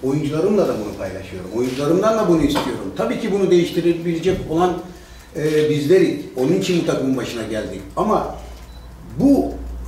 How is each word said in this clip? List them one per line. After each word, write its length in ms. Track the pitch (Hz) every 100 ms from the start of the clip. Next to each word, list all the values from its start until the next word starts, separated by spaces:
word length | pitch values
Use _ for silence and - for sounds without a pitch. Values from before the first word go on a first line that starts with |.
oyuncularımla 640 | 131 147 135 156 190 214 151
da 60 | 110 104
bunu 120 | -
paylaşıyorum. 520 | 95 90 90 92 90 107
Oyuncularımdan 600 | 127 131 147 170 208 220
da 120 | 185
bunu 120 | 170
istiyorum. 520 | 143 - 131 110 104 -
Tabii 220 | 226 247
ki 120 | 220
bunu 200 | 196 185
değiştirebilecek 840 | 175 165 180 170 165 170 165 185 175 170
olan, 280 | 160 180 170 - - - - - 165
e, 340 | 151 151 151
bizleriz. 560 | 147 135 185 160 - - -
Onun 160 | 131
için 280 | 190 190 175
bu 40 | 156
takımın 320 | 135 131 123
başına 260 | 110 117
geldik. 380 | 107 107 95 95 - -
Ama 380 | 208 202 - - - - - - - - - 123
bu, 320 | 269 277 - - - -